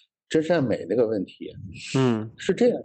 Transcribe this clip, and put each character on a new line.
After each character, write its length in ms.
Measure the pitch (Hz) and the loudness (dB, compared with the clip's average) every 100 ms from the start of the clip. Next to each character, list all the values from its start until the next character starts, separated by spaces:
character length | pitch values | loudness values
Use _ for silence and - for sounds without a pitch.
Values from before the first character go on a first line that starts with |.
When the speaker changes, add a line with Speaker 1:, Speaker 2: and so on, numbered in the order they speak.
| _ _ _ | _ _ _
Speaker 1:
真 140 | 156 | 0
善 220 | 160 175 | 2 2
美 240 | 127 90 82 | 2 -2 0
那 60 | 110 | 0
个 100 | 113 | 2
问 180 | 107 | 0
题。 320 | 87 - - - 95 92 - 135 | -4 -10 -14 -14 -16 -16 -4 2
Speaker 2:
嗯。 360 | 131 110 113 - | 2 2 -4 -8
Speaker 1:
是 160 | - | -4
这 180 | 190 240 | 2 2
样 120 | 156 | 2